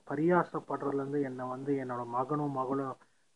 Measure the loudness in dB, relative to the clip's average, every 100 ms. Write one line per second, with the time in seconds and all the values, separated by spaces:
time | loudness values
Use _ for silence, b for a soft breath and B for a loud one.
0 | -4 0 4 4 4 -4 -4 -4 0 -2
1 | 0 0 -2 -2 -6 -4 0 0 0 -4
2 | -2 -2 0 2 0 0 0 0 -2 -6
3 | b b b